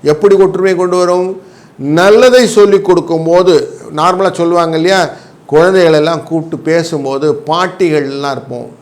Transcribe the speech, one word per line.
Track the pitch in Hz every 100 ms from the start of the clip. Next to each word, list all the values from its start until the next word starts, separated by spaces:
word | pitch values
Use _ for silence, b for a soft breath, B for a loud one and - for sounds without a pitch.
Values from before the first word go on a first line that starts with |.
எப்படி | 143 151 202 196
ஒற்றுமையை | 190 180 190 175
கொண்டு | 180 180
வரும்? | 180 180 185 190 B B B B
நல்லதை | 139 156 190 220 254 247 233
சொல்லி | - 202 196
கொடுக்கும்போது, | - 170 165 165 160 175 185 156 110 - - 151
நார்மலா | 165 185 185
சொல்லுவாங்க | 170 170 170 165 160
இல்லையா, | 170 190 156 B B B -
குழந்தைகளெல்லாம் | 151 175 190 170 156 156 165
கூப்பிட்டு | - 165 160 156
பேசும்போது, | 160 165 165 156 135 135 151 147 147
பாட்டிகள்லாம் | 165 185 - 180 151 143 139 139
இருப்போம் | 135 - 123 117 -